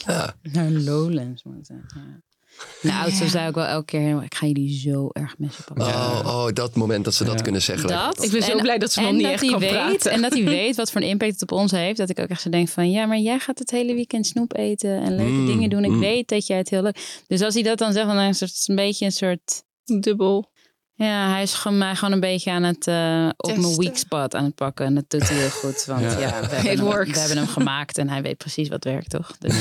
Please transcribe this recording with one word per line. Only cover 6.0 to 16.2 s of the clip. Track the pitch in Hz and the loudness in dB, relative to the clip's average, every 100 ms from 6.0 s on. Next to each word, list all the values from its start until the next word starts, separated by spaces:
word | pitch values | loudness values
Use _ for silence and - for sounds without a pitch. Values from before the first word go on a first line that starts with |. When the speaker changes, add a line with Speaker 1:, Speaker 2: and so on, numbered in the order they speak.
| 123 123 110 | 0 0 -2
Speaker 1:
oh, | 123 120 | -2 0
dat | 104 120 120 | -2 -2 0
moment | 110 104 107 | 2 2 0
dat | |
ze | - | 0
dat | 110 113 | 0 0
Speaker 4:
Ja. | |
Speaker 1:
kunnen | 113 95 | 0 0
zeggen. | - 92 92 | 0 0 0
Speaker 2:
Dat, | 175 240 381 | 0 -2 -2
Speaker 3:
Ik | 220 | 0
ben | 226 | 2
zo | 196 | 2
Speaker 2:
en, | 214 | 2
Speaker 3:
blij | 240 233 | 2 2
dat | 233 | 0
ze | - | 0
Speaker 2:
en | 220 | 2
Speaker 3:
nog | |
niet | - | 2
Speaker 2:
dat | - | 2
Speaker 3:
echt | 277 | 2
Speaker 2:
hij | 269 | 2
Speaker 3:
kan | 202 | 2
Speaker 2:
weet, | 190 | 2
Speaker 3:
praten. | 202 - 392 - | 0 0 2 2
Speaker 2:
en | 226 | 2
dat | 240 | 2
hij | 285 | 2
weet | 190 180 220 240 | 2 2 0 0
wat | 226 | -2
voor | 208 | -2
een | 185 | 0
impact | 202 214 | 0 0
het | 190 | -2
op | 185 | -2
ons | 180 202 | 0 2
heeft. | 185 175 220 | 2 0 0
Dat | 185 | -2
ik | 180 | -2
ook | 175 | -4
echt | 175 | -4
zo | 175 | 0
denk | 170 170 | 2 2
van, | - 175 | 2 2
"Ja, | 202 220 | 2 2
maar | 220 | 2
jij | 220 254 | 2 0
gaat | - 262 | -2 -6
het | 254 | -4
hele | 240 240 | -2 0
weekend | 240 233 233 208 | -2 -2 -2 0
snoep | 240 233 - | 0 -2 0
eten | 208 208 202 196 | -2 0 0 0
en | 190 185 | 0 0
leuke | 117 | 2
Speaker 1:
Mm, | 135 131 | 2 2
Speaker 2:
dingen | 113 214 | 2 2
doen. | 202 | 2
Ik | 202 | 2
Speaker 1:
mm. | 113 | 4
Speaker 2:
weet | 196 240 | 2 0